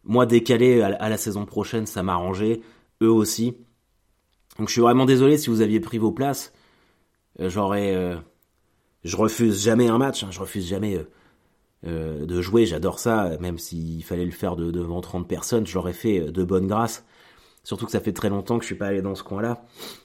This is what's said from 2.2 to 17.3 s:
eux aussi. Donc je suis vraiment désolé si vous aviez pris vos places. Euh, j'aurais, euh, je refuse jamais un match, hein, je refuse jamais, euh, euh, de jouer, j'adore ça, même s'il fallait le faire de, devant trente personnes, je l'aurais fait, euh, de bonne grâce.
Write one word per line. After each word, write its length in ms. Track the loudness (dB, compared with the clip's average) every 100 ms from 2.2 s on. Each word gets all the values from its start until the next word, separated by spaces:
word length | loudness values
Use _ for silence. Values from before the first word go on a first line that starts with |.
| -2 -2 0 -2 -6 _ _ _
eux 80 | 4
aussi. 480 | 6 4 0 -4 -4 -16 _ _ _ _ _ _ _ _ -8
Donc 100 | -4
je 40 |
suis 80 | 4
vraiment 240 | 6 6
désolé 320 | 6 6 6 4
si 140 | 2
vous 100 | 2
aviez 200 | 2 2
pris 180 | -2 -2
vos 140 | -2
places. 420 | 0 -4 -4 -10 _ _ _ _ _ _ _ _ -8
Euh, 100 | -4
j'aurais, 440 | -2 -2 0 0
euh, 220 | 0 -2 -6 -12 _ _ _ _ _ _ _
je 120 | -8 0
refuse 460 | 0 2 2 4
jamais 260 | 2 4 4
un 100 | 4
match, 260 | 0 -2
hein, 40 | -10
je 100 | -10
refuse 260 | -10 -8 -6
jamais, 300 | -4 -4 -4
euh, 80 | -8 _ _ _ _ _ _ _ -10
euh, 380 | -8 -6 -8
de 160 | -4 -4
jouer, 240 | 2 4
j'adore 340 | 4 2 -4 -2
ça, 380 | 0 0 0 -4
même 200 | -6 -8
s'il 440 | -10 -8 -8 -8
fallait 220 | -8 -4
le 60 | -4
faire 260 | -4 -6 -4
de, 140 | -4
devant 320 | -4 -6 -8
trente 260 | -8 -8 -6
personnes, 380 | -6 -2 -2 -2
je 80 |
l'aurais 180 | -4 -6
fait, 280 | -4 -2 -2
euh, 120 | -2
de 100 | -4
bonne 240 | 0 0 0
grâce. 380 | 0 -2 -6 _ _ _